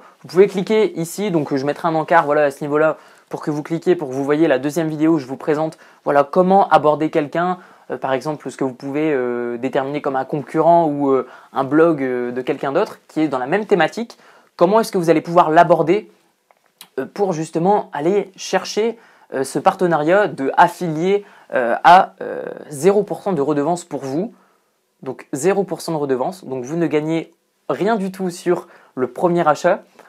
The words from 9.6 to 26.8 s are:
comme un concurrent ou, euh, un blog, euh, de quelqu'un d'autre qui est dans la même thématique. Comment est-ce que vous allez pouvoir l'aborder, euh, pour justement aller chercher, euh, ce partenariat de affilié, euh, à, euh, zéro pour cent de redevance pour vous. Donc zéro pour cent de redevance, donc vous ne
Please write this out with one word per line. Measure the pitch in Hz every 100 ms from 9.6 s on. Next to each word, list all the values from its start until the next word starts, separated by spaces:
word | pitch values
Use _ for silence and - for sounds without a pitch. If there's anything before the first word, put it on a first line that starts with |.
| 127 135 135 147
comme | 147 131
un | 131
concurrent | 151 - 160 160 170 156
ou, | 143 139
euh, | 131 123 - -
un | 117 135
blog, | 156 170 147
euh, | 131 123 123
de | 123
quelqu'un | 127 139 143
d'autre | 160 220 - _
qui | 156
est | 156
dans | 127
la | 127
même | 202 208
thématique. | 180 156 214 240 - _ _ _ -
Comment | 180 220
est-ce | 220
que | 190
vous | 170
allez | 156
pouvoir | 170 175 156
l'aborder, | 165 170 165 156 208 - _ _ _ _ _ _ _ - -
euh, | 131
pour | - 190
justement | 156 156 160 185 208 -
aller | 143 160 202 - -
chercher, | - 185 - 208 226 226 - _ _
euh, | 131
ce | 135 147
partenariat | 185 185 180 156 151 196 185
de | 135 135 -
affilié, | 175 - 175 156 185 202 - - -
euh, | 127 117 -
à, | 165 185 - -
euh, | 104 76 - - -
zéro | 143 180 208
pour | 196 160
cent | 202
de | 156
redevance | 139 143 147 175
pour | - 139 135
vous. | 147 220 - _ _ _ _ _ _
Donc | 131 123 -
zéro | 139 180 196 185
pour | 160
cent | -
de | 160
redevance, | 139 127 151 190 123
donc | 131
vous | 123
ne | 170